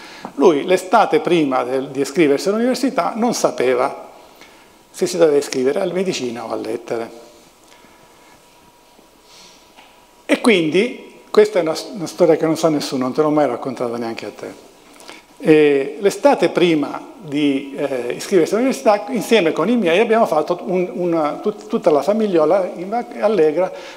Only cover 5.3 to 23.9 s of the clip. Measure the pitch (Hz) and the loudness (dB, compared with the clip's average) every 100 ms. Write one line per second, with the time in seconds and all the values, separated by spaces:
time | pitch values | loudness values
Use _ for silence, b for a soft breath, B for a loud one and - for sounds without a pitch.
5.3 | 143 143 135 127 165 190 170 190 165 123 | 4 0 -2 0 0 -2 -2 -4 -4 -6
6.3 | 113 113 113 107 117 - 117 113 - - | -8 -8 -8 -6 -8 -8 -8 -8 -14 -20
7.3 | - - _ b b b b b b b | -20 -20 _ b b b b b b b
8.3 | b b _ _ _ _ _ _ _ B | b b _ _ _ _ _ _ _ B
9.3 | B B B B - - _ _ _ - | B B B B -20 -20 _ _ _ -2
10.3 | 185 - 196 160 160 240 - - - - | 2 4 4 2 0 0 -4 -18 -20 0
11.3 | - 208 190 160 156 - 233 151 - 175 | 4 4 2 -2 -4 -8 -10 -8 2 2
12.3 | 151 160 156 165 151 135 135 127 123 151 | 4 0 0 0 0 -2 -4 -2 0 0
13.3 | 151 143 117 135 120 123 117 117 110 107 | 2 0 -2 -8 -6 -6 -6 -8 -8 -12
14.3 | - 107 98 - - B B B B - | -12 -16 -16 -20 -20 B B B B -20
15.3 | - 247 156 151 139 135 - 196 - 285 | -2 4 6 6 4 0 -2 -2 2 2
16.3 | 254 175 - 175 156 135 - - - 160 | 4 2 2 2 2 -2 -8 -14 -18 -8
17.3 | 143 147 135 139 139 143 131 120 - - | -2 0 0 -4 -6 -4 -4 -6 -8 0
18.3 | 190 151 202 262 220 233 202 208 254 156 | 2 2 0 0 0 2 0 0 -6 0
19.3 | 226 160 143 170 247 180 170 220 220 220 | 2 2 0 0 0 2 2 2 2 2
20.3 | 156 151 175 - 185 180 - 175 165 151 | 0 0 -4 -4 -2 -2 -4 -2 -2 -2
21.3 | 147 214 208 - 226 180 147 135 220 214 | -4 -6 -6 -6 -2 2 2 2 0 2
22.3 | 170 151 190 180 - 185 233 233 240 214 | 2 4 2 0 -6 -6 -6 -6 -2 0
23.3 | 208 156 151 185 B B | 4 2 2 -2 B B